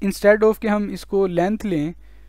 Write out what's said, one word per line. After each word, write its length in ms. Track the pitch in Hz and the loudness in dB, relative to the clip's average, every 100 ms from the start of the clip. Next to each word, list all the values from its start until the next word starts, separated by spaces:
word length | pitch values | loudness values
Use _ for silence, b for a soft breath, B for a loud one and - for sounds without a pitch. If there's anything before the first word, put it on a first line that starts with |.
instead 400 | 196 - 202 214 | -6 2 4 6
of 160 | 220 220 | 4 2
कि 100 | 220 | -2
हम 220 | 208 202 | -2 -4
इसको 360 | 190 - 196 190 | -8 -6 -2 0
लेंथ 320 | 175 180 214 | 0 -2 -2
लें, 300 | 208 165 151 - b b | -4 -4 -4 -8 b b